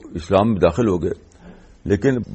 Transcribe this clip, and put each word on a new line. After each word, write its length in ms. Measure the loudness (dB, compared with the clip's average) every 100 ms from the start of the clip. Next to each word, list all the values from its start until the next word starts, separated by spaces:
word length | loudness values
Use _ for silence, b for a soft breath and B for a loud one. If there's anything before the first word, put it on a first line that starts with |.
| -8
اسلام 340 | -12 0 2 2
میں 120 | 2
داخل 280 | 0 2 0
ہو 140 | 0
گئے، 100 | -2 -8 -14 b b b b b
لیکن 340 | -2 0 0 -2 -2